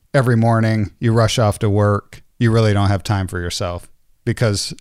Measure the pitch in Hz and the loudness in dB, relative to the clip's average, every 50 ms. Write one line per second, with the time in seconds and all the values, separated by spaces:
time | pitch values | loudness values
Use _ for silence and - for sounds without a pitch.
0 | _ _ - 139 120 123 120 113 113 117 113 113 110 110 110 110 104 - - _ | _ _ -2 0 2 2 2 2 2 2 2 2 0 0 0 -2 -2 -4 -6 _
1 | 123 117 110 120 113 104 - - 113 104 98 - - 104 101 104 104 104 101 101 | -2 0 2 2 2 2 2 0 0 0 0 0 -2 0 0 2 2 2 0 0
2 | - _ - - - _ _ _ 120 113 113 113 110 107 101 101 101 98 101 95 | -4 _ -20 -20 -20 _ _ _ 0 2 2 2 2 2 2 2 2 0 0 -2
3 | - - 107 98 95 90 - 90 87 87 - - 104 87 87 90 - - - _ | -2 -2 -2 -2 -2 -4 -6 -6 -6 -6 -6 -6 -6 -6 -6 -10 -12 -18 -20 _
4 | _ _ _ _ _ 120 110 - 123 110 101 98 - - - - | _ _ _ _ _ -6 -2 0 0 -2 0 -2 -6 -8 -12 -6